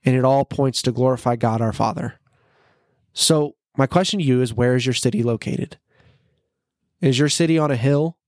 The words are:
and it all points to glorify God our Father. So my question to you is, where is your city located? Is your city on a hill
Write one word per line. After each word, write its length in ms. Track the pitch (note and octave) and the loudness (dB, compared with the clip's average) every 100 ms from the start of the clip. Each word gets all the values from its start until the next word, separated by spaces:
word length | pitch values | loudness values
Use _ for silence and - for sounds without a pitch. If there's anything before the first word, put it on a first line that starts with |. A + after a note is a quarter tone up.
and 120 | C3 B2+ | 2 2
it 80 | |
all 200 | C3 C3+ | 2 2
points 380 | C#3 - C3+ - | 0 -2 -2 0
to 100 | B2+ | -4
glorify 440 | A#2+ B2+ B2 B2 A#2+ | 0 0 0 -2 -2
God 240 | A#2 A2+ | -2 0
our 120 | A2+ | -2
Father. 480 | A2 A2+ D#3+ A#2+ - _ _ _ _ _ _ _ _ _ | -2 -4 -2 -10 -12 _ _ _ _ _ _ _ _ _
So 440 | - - D#3+ D3 _ _ - | -4 0 2 0 _ _ -2
my 100 | C3+ | 0
question 340 | F3 F#3+ G#3 | 2 0 -2
to 40 | |
you 180 | C#3+ B2+ | 0 2
is, 120 | B2 | 0
where 220 | A#2 B2 B2+ | 0 0 2
is 100 | B2+ | 0
your 60 | |
city 320 | A#2+ B2 A#2+ | -2 -2 -2
located? 540 | A#2 A2+ - - - - _ _ _ _ _ _ _ _ _ _ _ _ | -2 -4 -6 -6 -8 -12 _ _ _ _ _ _ _ _ _ _ _ _
Is 180 | D3+ B2+ | 0 2
your 120 | D3 | 0
city 280 | - E3 D#3+ | 2 2 2
on 140 | D3+ | 0
a 40 | B2 | 0
hill 420 | C3+ C#3+ D#3+ - | 2 2 0 -6